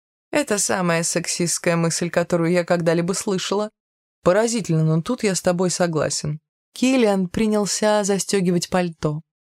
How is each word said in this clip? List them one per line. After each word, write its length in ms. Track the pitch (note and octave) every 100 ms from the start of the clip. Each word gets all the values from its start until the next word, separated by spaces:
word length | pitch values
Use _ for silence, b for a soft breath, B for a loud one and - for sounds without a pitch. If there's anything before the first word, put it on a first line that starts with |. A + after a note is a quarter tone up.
| _ _ _
Это 280 | D4 D4 G3+
самая 460 | - G#3 F3+ E3+
сексистская 720 | E3+ F3 E3+ - E3+ - F3+ E3+
мысль, 320 | E3 - F3
которую 420 | F3 F3 F3 E3
я 140 | F3+ E3+
когда-либо 480 | F3 E3+ E3 E3+
слышала. 580 | F#3+ - F#3+ - G3+ G#3+ - _ _ _ _
Поразительно, 600 | - F#3+ A3+ A#3 E3+ D#3+
но 180 | D#3 D#3+
тут 220 | D#3+ B3
я 120 | G#3+ F3+
с 60 |
тобой 280 | F3+ F3 F#3
согласен. 720 | - F3 D#3 C#3 - D3+ D3+ _ _ _
Киллиан 560 | - B3+ C4 G#3+ G3 F#3
принялся 760 | - A3 G#3 G3+ - G#3+ G#3
застегивать 640 | G3+ G3 - G3+ F3+ F3 -
пальто, 520 | F#3 F3 E3 D#3 D3+ - _